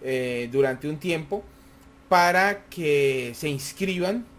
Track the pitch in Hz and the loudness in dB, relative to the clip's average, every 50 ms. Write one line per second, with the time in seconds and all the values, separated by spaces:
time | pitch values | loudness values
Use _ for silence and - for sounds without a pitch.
0 | - 131 131 127 127 123 123 120 120 120 120 135 139 135 - 143 147 147 156 151 | -6 -4 -2 -2 -2 -4 -4 -6 -6 -2 0 2 2 2 0 -2 -6 -8 -8 -6
1 | - 185 170 160 160 143 196 208 202 - - - - - - - - - - - | -4 -4 -4 -4 -4 -6 -6 -6 -8 -10 -20 -20 -20 -20 -20 -20 -20 -20 -20 -12
2 | - - 185 175 175 175 175 185 190 202 208 202 - - - 175 165 151 147 143 | -2 2 4 4 6 6 4 4 4 2 0 -2 -8 -16 -10 -4 0 2 4 4
3 | 139 135 135 131 123 120 120 - - 151 143 135 139 - - - 196 190 185 180 | 4 4 2 0 -4 -6 -8 -6 -6 -4 -4 -4 -8 -10 -8 -6 -4 -2 -2 -2
4 | 175 180 214 240 233 - - | -2 -2 -2 -4 -6 -10 -18